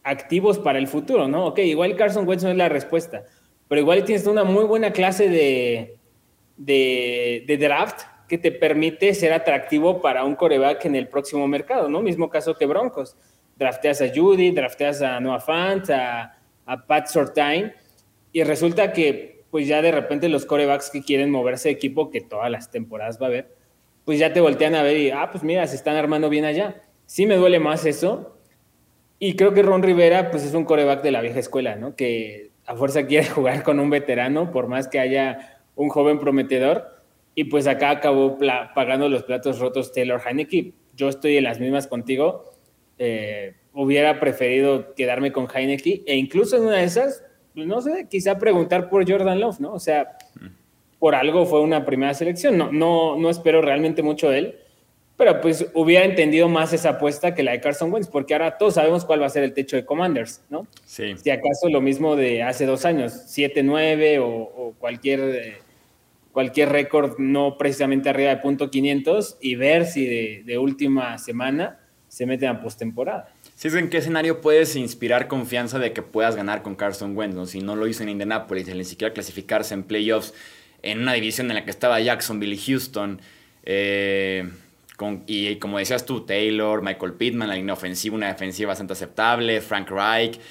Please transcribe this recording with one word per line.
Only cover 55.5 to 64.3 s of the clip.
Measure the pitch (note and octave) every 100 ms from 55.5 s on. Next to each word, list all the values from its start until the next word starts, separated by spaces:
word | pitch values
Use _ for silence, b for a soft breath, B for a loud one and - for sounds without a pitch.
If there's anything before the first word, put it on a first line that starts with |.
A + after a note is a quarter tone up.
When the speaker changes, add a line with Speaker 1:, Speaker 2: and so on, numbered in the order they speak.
| D#3 -
Speaker 1:
hubiera | E3 D#3+ F3+ F#3+
entendido | F#3 D3+ D#3+ E3+
más | E3 D#3+
esa | E3 E3
apuesta | - D3 C#3+ F3 E3+
que |
la | C3
de | B2+
Carson | D3 C#3 E3
Wentz, | A3 F#3
porque | - F3
ahora | D3+ D#3+ -
todos | G#3 E3+
sabemos | D#3 E3+
cuál | E3+ D3+
va | C#3
a |
ser | D3
el | C3+
techo | C3+ C3+ C3
de | B2+
Commanders, | D3+ F3+ C3 A2+ - _
¿no? | D3+ A3 - -
Speaker 2:
Sí. | - G#2 F#2
Speaker 1:
Si | C#3+
acaso | C3+ C#3+ C#3 F3
lo | C#3+
mismo | C3+ C3+ D#3 D3
de | B2+ A#2
hace | A#2+ B2+ C3+
dos | C3+ F3
años, | D#3+ A#2+ A#2+ -
siete | - C#3 C#3+
nueve | C#3 D3+ D#3+ D3+ D#3 C#3+
o, |
o | A#2+